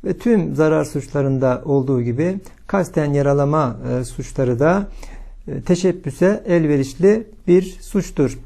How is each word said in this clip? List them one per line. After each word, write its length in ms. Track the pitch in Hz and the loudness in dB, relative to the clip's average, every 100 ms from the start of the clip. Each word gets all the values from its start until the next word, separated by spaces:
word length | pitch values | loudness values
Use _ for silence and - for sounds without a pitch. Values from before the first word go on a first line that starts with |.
Ve 140 | - 180 | -6 -2
tüm 380 | 240 220 165 139 | 2 2 2 2
zarar 280 | 156 156 | 2 2
suçlarında 760 | 151 147 - 147 139 135 131 127 - | 0 -4 -6 -2 0 2 0 0 0
olduğu 360 | 139 131 127 | 0 2 0
gibi 360 | 120 120 170 196 - - - | 0 -2 -2 -4 -10 -20 -4
kasten 460 | 196 170 - 147 | -2 0 0 0
yaralama, 640 | 143 139 143 143 156 135 113 123 | 2 2 2 2 2 0 -2 -4
e, 120 | 123 | -4
suçları 560 | 123 - 127 - 127 120 | -4 -10 -10 -2 0 2
da, 280 | 147 190 208 - - - - - - | 2 2 -2 -10 -16 -16 -18 -16 -10
e, 140 | 139 | -10
teşebbüse 840 | - 175 185 175 143 - 180 214 - | 0 2 2 0 -6 0 2 2 0
elverişli 800 | 170 156 143 135 - 185 220 226 - - | 0 2 2 0 2 2 2 -2 -10 2
bir 300 | 180 190 - | 4 2 -10
suçtur. 580 | - 202 - - 135 117 | -6 -4 -4 -2 -2 -2